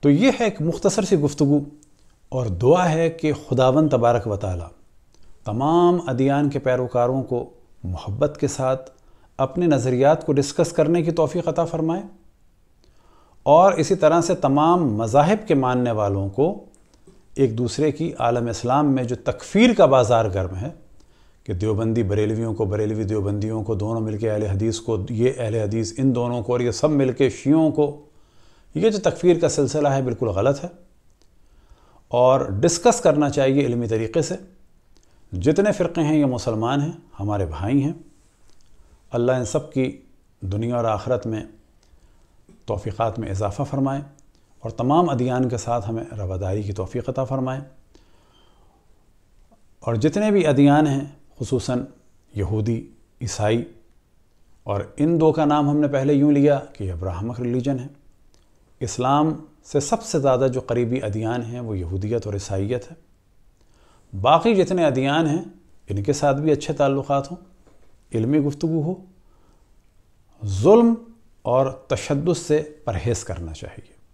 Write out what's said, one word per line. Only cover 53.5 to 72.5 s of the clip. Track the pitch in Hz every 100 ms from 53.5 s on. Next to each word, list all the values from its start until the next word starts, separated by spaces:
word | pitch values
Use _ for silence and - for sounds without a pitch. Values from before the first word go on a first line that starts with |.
| 117 - - _ _ _ _ _ _ _ _ -
और | 101 - -
इन | 151 170
दो | 160
का | 151
नाम | 147 147 143
हमने | 147 147
पहले | 135 135
यूँ | 143 147
लिया | 143 143 139 - -
कि |
ये | 98 85
ब्राह्मक | 92 87 110 120
रिलीजन | 123 123 123 131
है। | 131 - - _ _ _ _ _ _ _
इस्लाम | 117 - 123 143 156 156 - _
से | - 143
सबसे | 139 220 - 160
ज़्यादा | 139 127 135
जो | 127
करीबी | - 120 120 127
अदियान | 107 104 110 120
हैं, | 113 120
वो | 117
यहूदियत | 101 85 95 104 117 107
और | 101
ईसाईयत | - 98 101 123
है। | - 165 _ _ _ _ _ _ _ _ _ _ _
बाकी | 98 110 165 233
जितने | 202 185 185
अदियान | 160 131 135 147 160
हैं, | 156 - - _ - -
इनके | 101 101
साथ | 143 147
भी | 139 156
अच्छे | 143 -
ताल्लुक़ात | 147 139 139 135 139 139
हों, | 175 - _ _ - - - _
इल्मी | 113 113 151
गुफ्तगू | 143 143 165 160
हो, | 151 190 - _ _ _ _ _ _ _ _ _ _ _ _ _
जुल्म | 104 95 123 220 233 226 - - _ _
और | - 123 135 - -
तशद्दुद | 127 - 143 160 170
से | -